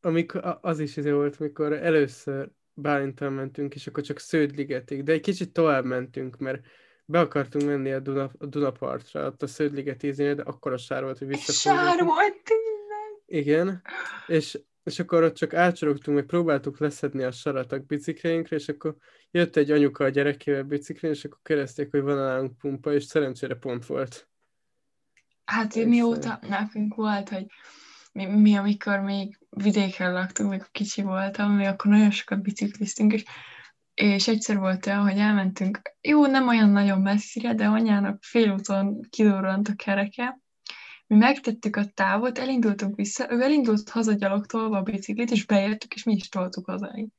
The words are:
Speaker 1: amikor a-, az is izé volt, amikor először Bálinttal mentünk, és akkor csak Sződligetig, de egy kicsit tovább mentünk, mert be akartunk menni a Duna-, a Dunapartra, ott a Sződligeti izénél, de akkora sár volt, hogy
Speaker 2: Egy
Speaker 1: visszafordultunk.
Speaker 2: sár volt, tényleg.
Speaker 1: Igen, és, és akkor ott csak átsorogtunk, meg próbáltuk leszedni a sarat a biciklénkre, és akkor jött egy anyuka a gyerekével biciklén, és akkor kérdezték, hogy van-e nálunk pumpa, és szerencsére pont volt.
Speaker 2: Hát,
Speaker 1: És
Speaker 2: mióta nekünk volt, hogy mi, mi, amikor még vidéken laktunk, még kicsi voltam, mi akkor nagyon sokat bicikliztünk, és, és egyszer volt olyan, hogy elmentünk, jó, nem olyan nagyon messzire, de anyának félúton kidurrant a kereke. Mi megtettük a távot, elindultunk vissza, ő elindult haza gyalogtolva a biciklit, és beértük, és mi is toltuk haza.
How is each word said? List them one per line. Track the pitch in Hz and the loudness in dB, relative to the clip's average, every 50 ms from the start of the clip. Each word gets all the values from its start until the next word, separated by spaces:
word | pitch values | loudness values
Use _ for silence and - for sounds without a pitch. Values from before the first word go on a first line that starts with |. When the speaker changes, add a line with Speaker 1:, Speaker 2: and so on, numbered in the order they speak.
Speaker 1:
amikor | _ 175 160 165 165 165 - 165 - | _ 0 0 0 -2 -2 -6 -8 -6
a-, | 180 170 - | -6 -8 -6
az | - 175 165 151 | -4 -4 -4 -4
is | 156 143 - - | -4 -8 -6 -6
izé | 143 147 | -2 0
volt, | 143 143 143 143 143 _ | 0 0 0 -2 -4 _
amikor | 156 147 143 - 151 147 151 | -8 -10 -6 -4 -4 -4 -2
először | 147 - 170 160 156 143 131 123 - - - 139 135 139 - _ _ _ _ _ | -2 0 2 4 4 2 2 -2 -12 -10 -8 -8 -8 -8 -12 _ _ _ _ _
Bálinttal | - 143 147 147 143 139 139 135 - 143 139 | -8 -2 -2 0 0 -2 -4 -6 -6 -6 -6
mentünk, | 139 135 135 135 135 - 147 139 - | -6 -6 -8 -10 -8 -8 -8 -8 -8
és | 139 - - | -12 -16 -10
akkor | - - 147 | -8 -8 -8
csak | - 147 - | -8 -10 -10
Sződligetig, | - - - 160 151 143 139 143 139 135 139 127 127 - 143 139 139 | -8 -4 0 0 0 0 0 -6 -6 -6 -6 -8 -8 -8 -10 -8 0
de | 143 | 0
egy | 160 156 | 0 0
kicsit | 151 - 190 185 185 175 _ | 0 -2 -2 -2 -4 -6 _
tovább | - 165 156 147 131 127 | 0 2 2 2 2 0
mentünk, | 131 127 127 127 127 - 135 131 131 120 - | -2 -4 -4 -6 -8 -10 -10 -10 -10 -10 -8
mert | 139 131 131 127 - _ _ _ _ _ _ _ _ | -8 -8 -8 -8 -10 _ _ _ _ _ _ _ _
be | - 151 170 | -2 2 2
akartunk | 170 - - 147 135 123 - 147 143 | 2 2 0 -4 -4 -2 -2 -2 0
menni | 147 143 139 131 135 | 0 0 -2 -2 -4
a | 135 135 | -4 -4
Duna-, | 135 139 135 139 139 135 135 - | -6 -4 -4 -4 -4 -4 -8 -12
a | - | -14
Dunapartra, | 143 139 147 143 135 - - - 131 127 131 - - _ 147 143 | -8 -4 -2 -2 -2 -4 -4 -8 -6 -6 -8 -10 -10 _ -6 -6
ott | 135 - _ | -6 -6 _
a | - 139 | -10 -10
Sződligeti | - - 156 147 143 139 135 143 131 123 - 143 | -4 -2 -4 -2 -2 -4 -6 -8 -8 -6 -6 -6
izénél, | 139 139 143 143 143 | -2 0 0 0 0
de | 143 | -2
akkora | 143 - 135 - - 143 127 123 | -6 -10 -10 -8 -6 -6 -6 -6
sár | 120 - 131 131 135 | -6 -6 -6 -6 -6
volt, | 135 131 120 | -6 -8 -8
hogy | 139 135 | -8 -8
Speaker 2:
Egy | 139 | -8
Speaker 1:
visszafordultunk. | 143 - - 147 - - - 381 349 359 359 349 339 | -6 -4 -4 -2 0 2 2 4 4 4 2 2 2
Speaker 2:
sár | 349 339 | 4 2
volt, | 320 320 403 415 415 - _ | 4 4 4 2 2 -4 _
tényleg. | - 453 440 453 453 440 415 415 415 415 415 427 427 415 415 _ _ 180 160 143 | 0 0 2 2 -2 -6 -8 -8 -12 -12 -12 -10 -12 -16 -18 _ _ -4 -4 0
Speaker 1:
Igen, | 143 147 160 175 190 196 180 _ - - - - - - - - - | 2 2 2 2 0 -4 -8 _ -14 -12 -12 -12 -12 -12 -14 -6 0
és, | 165 160 147 - - - - _ _ _ _ | 0 0 0 -2 -10 -12 -14 _ _ _ _
és | - - - | -10 -6 -6
akkor | 180 180 - 165 165 | -4 0 2 4 4
ott | 160 160 | 4 2
csak | - - 156 - | 0 -6 -2 2
átsorogtunk, | 170 175 180 175 - - 151 143 139 _ - 147 143 | 4 4 4 4 2 0 -2 -2 -2 _ 0 0 0
meg | 139 | 0
próbáltuk | 143 - 175 175 165 147 139 139 143 139 - | 0 0 0 2 2 0 0 0 -6 -4 -2
leszedni | 151 147 147 - - 139 143 135 131 | -4 -4 -2 -2 -6 -4 -4 -2 -4
a | 127 | -4
sarat | 123 - - 151 135 135 127 127 | -6 -4 -6 -4 -4 -4 -4 -4
a | - 139 | -6 -8
biciklénkre, | 135 _ 151 143 143 - 160 - - 170 165 165 160 160 165 | -6 _ -6 -6 -4 -6 -8 -4 -2 -2 -2 -2 -2 -4 -6
és | 151 147 - | -6 -4 -6
akkor | 147 147 - 156 151 _ _ _ _ _ _ _ | -10 -6 -6 -8 -8 _ _ _ _ _ _ _
jött | _ 170 175 170 - | _ 2 2 4 4
egy | 160 147 143 | 2 4 4
anyuka | 151 147 147 143 - - 143 | 6 4 4 4 2 0 -2
a | 135 | 0
gyerekével | 135 139 143 143 143 143 - - 143 139 135 | 2 2 0 0 -2 -2 -2 -2 -2 -2 -2
biciklén, | 139 147 143 143 - 165 - - 160 | -4 -6 -6 -6 -8 -12 -6 -4 -4
és | 151 143 - | -4 -4 -6
akkor | 147 - _ _ | -16 -16 _ _
kérdezték, | - 156 147 139 127 - - 147 147 | -2 -2 -2 -2 -4 -6 -8 -8 -2
hogy | - 143 | -2 -2
van-e | 139 139 143 139 135 | 0 0 0 0 0
nálunk | 135 131 131 135 131 123 _ | -2 -2 -2 -4 -6 -8 _
pumpa, | - 143 139 135 - 156 147 | -8 -6 -6 -4 -4 0 0
és | 147 143 | 0 -2
szerencsére | - - 156 147 131 123 - - 131 131 | 0 0 0 0 0 -4 -6 -6 -8 -8
pont | 123 - 135 123 123 120 | -8 -6 -6 -6 -6 -6
volt. | - 143 131 135 120 117 - _ _ _ _ _ _ _ _ _ _ _ _ _ _ _ _ _ _ _ _ _ _ _ _ _ | -6 -4 -4 -4 -6 -8 -20 _ _ _ _ _ _ _ _ _ _ _ _ _ _ _ _ _ _ _ _ _ _ _ _ _
Speaker 2:
Hát, | - 214 226 226 214 - | -4 -2 -2 -2 -2 -2
Speaker 1:
És | 220 226 | 0 2
Speaker 2:
mióta | 226 240 240 233 233 233 233 233 233 220 - - - | 4 4 4 4 2 0 0 -4 -6 -8 -8 -6 -6
nekünk | 202 196 208 214 - 214 214 214 208 | -4 -4 -4 -4 -4 -4 -4 -4 -2
volt, | - 220 214 208 202 196 - | -2 -2 0 0 -2 -4 -6
hogy | 208 185 196 214 - - - - - - - - - - - _ | -8 -10 -10 -10 -16 -20 -20 -20 -20 -20 -20 -20 -20 -20 -20 _
mi, | _ - 190 | _ -8 -6
mi, | 185 202 214 214 208 208 | 0 4 6 8 8 6
amikor | 202 196 202 208 202 - 202 202 196 | 6 4 0 0 0 0 -2 -2 -2
még | 196 196 196 196 190 208 - _ _ _ | 0 -2 -4 -4 -6 -8 -12 _ _ _
vidéken | - 208 196 214 196 208 196 185 185 - 185 180 180 | -10 -2 0 2 2 2 0 0 -2 -2 -2 -2 0
laktunk, | 180 185 185 - - 214 202 | -2 -4 -4 -4 -2 -2 -2
még | 196 190 - - | -2 -4 -8 -10
kicsi | _ - 208 208 - - | _ -6 -6 -6 -4 -4
voltam, | 202 196 185 190 190 196 196 - 208 208 202 | -4 -2 -2 -2 -2 -4 -2 -2 0 2 4
mi | 202 196 | 4 2
akkor | 196 196 196 - 202 | 2 -2 0 2 4
nagyon | 208 214 214 208 | 6 8 6 6
sokat | 208 - - - 196 202 | 4 2 -4 -4 -4 -4
bicikliztünk, | 190 202 202 - 208 202 208 - 214 202 - - 214 214 220 | -2 -4 -4 -4 -4 -6 -4 -4 -6 -6 -2 2 2 4 4
és, | 220 208 - - - - - - - - - _ _ _ _ _ | 2 -2 -6 -18 -20 -20 -20 -20 -20 -20 -20 _ _ _ _ _
és | - - 208 202 196 - - | 0 2 2 4 4 2 2
egyszer | 226 214 - - 214 202 | 0 0 0 0 -2 0
volt | 190 190 185 185 - | 2 0 0 0 -2
olyan, | 196 202 202 | -2 0 2
hogy | 202 202 190 202 | 2 2 4 4
elmentünk, | 208 214 208 202 190 190 190 - 196 190 208 - _ - _ _ | 2 4 4 2 2 0 -2 0 -2 -2 -2 -4 _ -14 _ _
jó, | _ - 302 302 294 | _ 4 6 6 6
nem | 277 269 269 262 247 | 6 6 4 4 4
olyan | 233 226 220 208 | 6 6 8 8
nagyon | 202 202 202 202 196 190 | 8 6 4 4 4 4
messzire, | 190 196 202 208 208 - - 226 226 240 226 | 4 4 2 2 0 -2 -8 -4 -2 -2 0
de | 220 208 | 2 2
anyának | 214 214 220 226 220 208 202 202 196 202 - - | 2 4 4 4 4 4 2 2 0 -4 -6 -10
félúton | - - 240 226 208 196 196 196 - 196 196 196 202 208 220 233 - | -2 2 4 4 4 2 0 -2 -2 0 0 0 0 -2 -4 -8 -14
kidurrant | - - 220 214 196 190 190 190 190 196 208 208 | 0 4 4 4 4 4 0 0 0 0 0 -2
a | 202 | -2
kereke. | 208 - - 196 196 202 208 - - 240 247 254 _ _ _ _ _ _ - - - - - - - _ _ | -4 -2 -2 0 0 0 -4 -4 -6 -6 -6 -6 _ _ _ _ _ _ -20 -20 -18 -18 -20 -20 -20 _ _
Mi | 220 | 6
megtettük | 208 220 254 277 277 - 240 220 226 - 214 208 | 8 8 8 4 2 0 -4 -4 -2 -4 -4 -2
a | 208 208 | -2 -4
távot, | 202 _ - 196 190 190 208 233 254 247 269 | -4 _ -2 0 2 2 2 0 -2 -2 -2
elindultunk | 254 254 269 247 220 220 202 202 214 196 208 | -4 -2 0 2 2 2 0 0 -2 -6 -4
vissza, | - 202 202 - - 254 - | -4 -4 -6 -4 -6 -6 -2
ő | 233 240 | 0 0
elindult | 254 277 302 302 262 233 214 208 214 - | 2 4 4 4 4 2 2 0 0 -2
haza | - 233 226 220 214 | -4 -2 2 2 2
gyalogtolva | 208 202 196 196 208 208 - - 226 220 220 214 196 | 2 0 0 0 -2 -2 -2 -4 -4 -2 0 -2 -2
a | |
biciklit, | 190 214 214 196 196 - 208 214 240 233 | -2 -2 -4 -6 -6 -6 -4 -4 -2 0
és | 240 202 - | 0 0 0
beértük, | - 214 196 196 208 214 214 - - - | 2 2 2 2 2 -2 -4 -8 -14 -14
és | 214 - | -6 -2
mi | 233 214 | -2 -2
is | 190 - - | -2 -2 -6
toltuk | - 196 180 185 185 - 185 | -6 -4 -4 -4 -6 -10 -10
haza. | - 185 185 202 - - 214 214 214 _ | -8 -8 -8 -8 -8 -8 -10 -10 -10 _